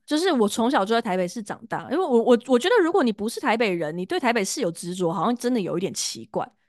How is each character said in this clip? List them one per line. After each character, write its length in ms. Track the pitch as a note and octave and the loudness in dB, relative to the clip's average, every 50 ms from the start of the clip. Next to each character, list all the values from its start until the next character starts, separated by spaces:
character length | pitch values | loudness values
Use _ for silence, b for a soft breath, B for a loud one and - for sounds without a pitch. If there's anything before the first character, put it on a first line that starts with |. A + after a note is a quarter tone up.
| _ | _
就 100 | - D4 | -4 -2
是 160 | D4+ F4 G4 D#4+ | 0 2 2 4
我 160 | B3 G#3+ G3+ | 4 2 2
从 220 | - - A3+ A#3+ | 2 0 0 2
小 140 | C#4 B3 G3 | 2 2 2
就 100 | G3 A3+ | 2 0
在 80 | A#3 A#3 | 0 0
台 140 | A3 F3+ | 0 0
北 120 | F#3 F#3 F3 | 0 -2 -2
市 140 | - A#3+ G#3 | -4 -8 -10
长 180 | - - - - - | -10 -12 -12 -10 -8
大。 140 | - D#3 E3 - | -8 -8 -6 -4
因 0 | |
为 80 | A#3+ E4 | -4 -2
我， 240 | F#4+ D#4+ B3+ A#3 A3+ | 0 2 4 4 6
我， 160 | A3+ B3 A3+ - | 6 4 2 2
我 120 | - C4 A#3+ | 0 0 2
觉 120 | A#3+ F#4 | 2 4
得 60 | A#4+ | 4
如 140 | A#4 F4+ D#4 | 4 4 4
果 120 | F4 G4 D4 | 2 2 2
你 100 | A#3+ G3+ | 2 0
不 160 | - G3+ A3+ | -2 -4 -6
是 100 | - A4 | -6 -4
台 160 | E4 C4+ G#3+ | -2 0 0
北 160 | A3+ A#3+ G#3+ | 2 2 0
人， 260 | F3+ E3+ D#3+ D3+ D#3+ | 0 0 -2 -4 -4
你 100 | F3 F#3 | -6 -4
对 120 | F#3+ E4+ F4+ | -4 -4 0
台 140 | C4+ A#3+ A3+ | 0 2 2
北 100 | A#3+ F#3+ | 2 0
市 200 | F#3+ - - A#3+ | -2 -2 -2 -2
有 80 | E3+ | -4
执 240 | E3 - - E3+ F3+ | -4 -4 -8 -8 -4
着， 180 | F#3 F#3 E3 E3 | -2 -2 0 0
好 120 | F#3 D#3+ | 0 0
像 120 | A3 B3 | 0 0
真 160 | A#3+ - A#3+ B3+ | 0 0 0 0
的 80 | A#3+ | 0
有 160 | F#3 D3+ D3 | 0 0 -2
一 40 | F3 | -2
点 120 | F#3 E3+ A2+ | -2 -4 -4
奇 320 | - - - - - F3+ - | -4 -6 -6 -8 -10 -14 -8
怪。 180 | - F3+ - - _ _ _ | -6 -6 -6 -6 _ _ _